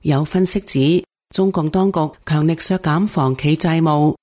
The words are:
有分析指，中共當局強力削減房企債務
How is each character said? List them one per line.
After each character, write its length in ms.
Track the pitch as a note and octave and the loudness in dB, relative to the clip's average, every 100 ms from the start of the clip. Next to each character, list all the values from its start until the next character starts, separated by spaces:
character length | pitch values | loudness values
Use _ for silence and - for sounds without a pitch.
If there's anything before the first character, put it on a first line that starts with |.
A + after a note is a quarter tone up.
有 200 | D#3+ C#3 | 0 0
分 220 | D3+ F#3 | 0 0
析 160 | F#3 G3+ | 0 -2
指， 420 | - C#3 C#3 F3 - _ _ | -2 0 2 2 -2 _ _
中 200 | - F#3+ | -2 0
共 200 | F#3 D#3 | 0 -2
當 200 | F#3 F#3+ | 0 0
局 80 | F#3 D#3 - - | 0 -4 -6 -4
強 200 | D#3 D#3 | 0 0
力 80 | E3 | -2
削 180 | - F#3 | -2 -2
減 300 | E3+ D3+ G#3 | 0 0 0
房 280 | - C3 C3 | 0 -2 0
企 180 | D3 D#3+ | 0 0
債 240 | F3+ D#3+ | 0 2
務 340 | D#3+ D3 D3+ - | 2 2 0 0